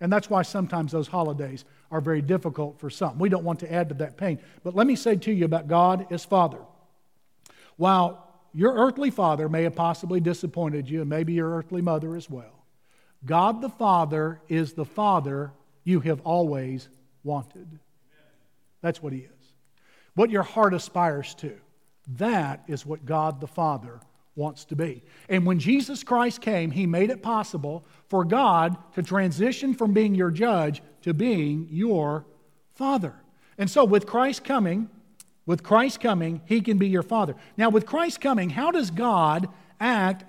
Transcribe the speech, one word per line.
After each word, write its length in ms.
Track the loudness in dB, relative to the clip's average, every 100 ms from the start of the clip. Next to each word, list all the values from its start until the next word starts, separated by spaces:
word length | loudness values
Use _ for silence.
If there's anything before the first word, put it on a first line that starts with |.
And 120 | 0
that's 160 | 0 0
why 140 | 0
sometimes 480 | -2 -4 -4 -4 -4
those 160 | -4 -4
holidays 580 | -2 -2 -4 -8 -12 -18 _ _
are 80 | -4
very 220 | -2 -2
difficult 580 | 0 0 -2 -6 -8 -10
for 100 | -14
some. 300 | -6 -6 0
We 80 | 0
don't 160 | 0
want 160 | 0 -4
to 120 | -4
add 160 | -4 -2
to 40 | -4
that 200 | -8 -4
pain. 240 | -4 -4 -8 -12
But 100 | -4
let 140 | 2 2
me 80 | 2
say 180 | 2
to 180 | 0 0
you 120 | 0
about 240 | 2 0 2
God 400 | 4 4 4 -2
as 140 | -10
Father. 340 | 0 2 2 0 -16 _ _ _ _ _ _ _ -20 -20 -20 0
While 500 | 4 4 2 -2 -16 _ _
your 220 | 0 2
earthly 360 | 4 2 2 -2
father 380 | 0 2 2 0
may 140 | 0
have 140 | 0 0
possibly 420 | -2 -2 -2 0
disappointed 720 | 0 -2 -6 -4 -4 -4 -6
you, 120 | -6
and 60 | -4
maybe 260 | -4 -2
your 220 | -2 -2 -4
earthly 260 | -6 -4
mother 340 | -2 -2 -4 -10
as 120 | -12
well, 360 | -14 -16 -20 _ _ _ _ _ _
God 380 | 0 2 2 0
the 80 | -6
Father 680 | -2 2 4 2 -2 -4 -6 -4
is 240 | -2 -2
the 120 | -4
Father 680 | -8 -2 2 2 0 -6 -8 -14 _ _
you 160 | 0 0
have 200 | 0 -2
always 680 | 0 0 0 -2 -6 -10 -12 _ _ _
wanted. 560 | -8 -6 -8 -16 -20 -20 _ _ _ _ _ _ _ _ _ _
That's 200 | -6 -6
what 120 | -8
he 80 | -10
is. 320 | -14 _ _ _ _ _ _ _ _ 0
What 140 | 2
your 120 | 2
heart 320 | -2 2 4
aspires 580 | 2 -2 -2 0 0 -8 -12
to, 180 | -14 -14 _ _ _ _ -14 -4
that 480 | -2 0 -2 -6 -8
is 180 | -10
what 220 | -8 -12 -4
God 340 | -2 -2 -4
the 60 | -10
Father 540 | -4 -2 -2 -8 -18 -20 _ _
wants 300 | -8 -8 -8 -8
to 100 | -6
be. 280 | -6 -8 -18 -20 -2
And 180 | 2 2
when 140 | 2
Jesus 420 | 2 2 0 -8
Christ 380 | -2 0 2 -2
came, 320 | -4 -2 -2
he 120 | -2
made 260 | 0 2 0
it 120 | 0
possible 640 | -4 -4 -4 -6 -8 -10 -14 _ _
for 160 | 0
God 520 | 2 4 4 4 2 0 -6
to 80 | -8
transition 680 | -2 0 0 0 0 0 -2
from 200 | 0 2
being 240 | 4 4 2
your 160 | 2
judge 500 | 2 2 2 0 -2 -10 _
to 120 | -2
being 540 | 0 2 2 0 -2 -4
your 560 | -2 0 0 0 -4 -8 _ _ _ _
Father. 400 | -6 -2 0 -2 -8 _ _ _ -6
And 140 | 2
so 140 | 4
with 200 | 6 6
Christ 380 | 2 0 0 -2
coming, 480 | -2 0 2 0 -4 -12 _ -20 -20 _ -4
with 160 | -4
Christ 380 | 4 4 4 0
coming, 400 | 0 0 -2 -6
he 160 | -2 0
can 160 | 2 2
be 120 | 2
your 140 | 0
Father. 320 | 0 0 -2 -4 -10 0
Now, 120 | 2
with 180 | 4 2
Christ 340 | 0 -2 -2
coming, 300 | 0 0 0
how 220 | -2 0
does 180 | 0 -2
God 580 | -2 0 4 4 2 -2 -8 -20 -4
act 440 | 0 2 2 0